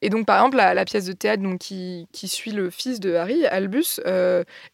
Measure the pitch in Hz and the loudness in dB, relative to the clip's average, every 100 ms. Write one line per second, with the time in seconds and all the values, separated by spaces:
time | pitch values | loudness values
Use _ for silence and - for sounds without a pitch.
0 | - 220 214 196 240 262 190 185 190 214 | -2 0 4 4 6 6 4 4 0 -2
1 | 185 185 208 214 190 180 - 190 180 175 | -4 -2 0 0 -2 -4 -8 -10 -10 -10
2 | 165 - 190 - 226 208 180 - 254 240 | -14 -12 -8 -8 -6 -4 -4 -6 -6 -4
3 | 190 170 180 294 302 190 196 240 349 - | 0 0 0 0 2 0 -2 -2 -2 -2
4 | - 185 180 180 175 - - | -2 0 2 2 -2 -10 0